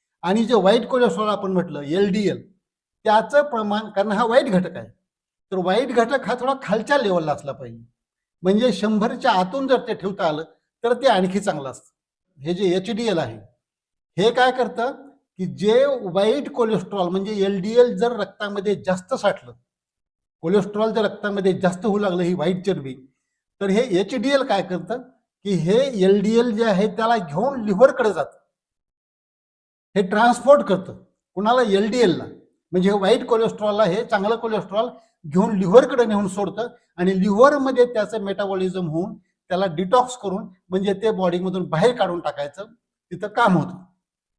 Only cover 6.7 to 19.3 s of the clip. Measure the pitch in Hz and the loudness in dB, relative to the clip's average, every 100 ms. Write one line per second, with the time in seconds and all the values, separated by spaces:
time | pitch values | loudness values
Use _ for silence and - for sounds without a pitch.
6.7 | 220 214 285 208 180 156 139 143 127 123 | -2 2 0 2 0 -2 -6 -6 -12 -14
7.7 | 117 117 _ _ _ _ _ 180 208 247 | -18 -20 _ _ _ _ _ 2 2 2
8.7 | - 214 214 226 262 262 196 185 269 269 | 0 0 0 -2 0 0 2 0 -2 0
9.7 | 247 - 208 190 196 170 151 127 _ _ | 0 0 -6 -6 -2 -2 -2 -8 _ _
10.7 | _ 233 240 262 202 185 196 208 156 135 | _ -2 2 2 4 2 -2 -2 -4 -6
11.7 | 117 _ _ _ _ _ _ 143 180 196 | -14 _ _ _ _ _ _ -8 -2 0
12.7 | 185 185 233 233 170 123 110 - _ _ | 0 -2 -4 -2 -2 -4 -10 -20 _ _
13.7 | _ _ _ _ - 214 240 254 254 226 | _ _ _ _ 0 2 4 2 2 -2
14.7 | - 240 - - _ _ - 180 127 208 | -2 -4 -6 -18 _ _ -10 -10 -2 2
15.7 | 240 285 254 202 175 214 277 240 - 226 | 4 2 0 -2 0 0 0 -4 -2 0
16.7 | 214 - 202 175 190 196 208 196 202 190 | 0 -4 -4 -2 -2 -4 -2 -2 -2 0
17.7 | 233 247 190 233 226 196 - 208 202 196 | 4 4 4 -2 -2 -8 -8 -8 -6 -4
18.7 | 196 - 185 - 262 202 | -4 -2 -4 -4 -2 -2